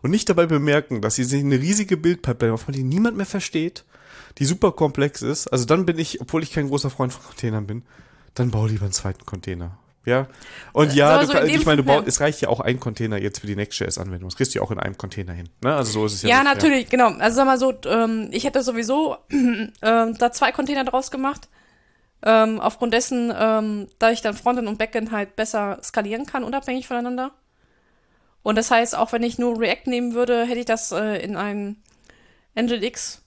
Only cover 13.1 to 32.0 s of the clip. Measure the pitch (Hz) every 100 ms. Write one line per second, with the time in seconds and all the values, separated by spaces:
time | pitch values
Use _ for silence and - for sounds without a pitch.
13.1 | 104 101 - 104 101 104 - 95 90 95
14.1 | 90 92 - 127 - - 110 - 98 98
15.1 | 104 92 87 85 _ 123 147 113 107 107
16.1 | 98 - 254 285 277 311 269 233 254 240
17.1 | - 220 233 269 262 262 262 135 220 226
18.1 | 220 214 - 269 269 254 233 226 277 311
19.1 | - _ 285 247 220 214 - 214 233 226
20.1 | 220 240 - 247 277 277 277 262 262 262
21.1 | 269 269 285 - _ _ _ _ _ _
22.1 | _ 214 220 220 220 - - 233 226 -
23.1 | 247 240 - 220 220 214 208 196 _ 226
24.1 | 226 220 208 240 247 220 214 220 226 220
25.1 | 220 202 - 220 220 202 196 - - 202
26.1 | 226 294 285 - 269 269 254 247 247 240
27.1 | 247 262 _ _ _ _ _ _ _ _
28.1 | _ _ _ 214 214 226 233 233 - 226
29.1 | 233 233 226 240 226 226 - - 247 240
30.1 | 233 247 240 240 240 240 226 - 180 214
31.1 | 208 - 185 208 202 202 208 _ _